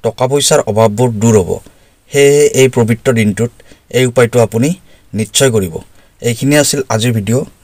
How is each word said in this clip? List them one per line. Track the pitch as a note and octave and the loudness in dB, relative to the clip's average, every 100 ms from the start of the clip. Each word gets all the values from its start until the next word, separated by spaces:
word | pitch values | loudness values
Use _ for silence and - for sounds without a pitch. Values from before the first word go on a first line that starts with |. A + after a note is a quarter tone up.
টকা | A2+ - B2+ | -6 -4 -2
পইচাৰ | C#3+ - D3+ | -2 0 0
অভাৱবোৰ | - G#2 A2+ G#2 B2 | 0 0 0 2 -2
দূৰ | A2 A2+ A2 | 0 2 2
হ'ব। | F2 - - _ _ _ _ | 0 -6 -10 _ _ _ _
সেয়েহে | C#3+ C#3+ C#3+ - | 2 4 4 2
এই | C3 C3 | 2 2
পবিত্ৰ | B2 A2+ A#2 - | 2 -2 0 -2
দিনটোত | A#2 G#2+ G2 A#2+ _ - - _ | 0 -2 -2 -6 _ -20 -20 _
এই | A#2+ B2+ | -2 0
উপায়টো | A#2+ A#2 B2 | 2 2 2
আপুনি | A2 A2+ C#3 F#3 _ - _ | 0 0 -2 -4 _ -20 _
নিশ্চয় | G#2 G#2+ - C3+ | -8 -4 0 0
কৰিব। | A2+ F#2 D#2+ - _ _ _ | 0 -4 -8 -16 _ _ _
এইখিনি | A#2+ A#2 C3+ D3 | -6 -4 0 2
আছিল | C#3+ D3 - | 2 -2 -4
আজিৰ | A2 A#2+ | -2 -2
ভিডিঅ'। | A2+ G2 A#2+ D#3+ _ | -4 -2 -4 -4 _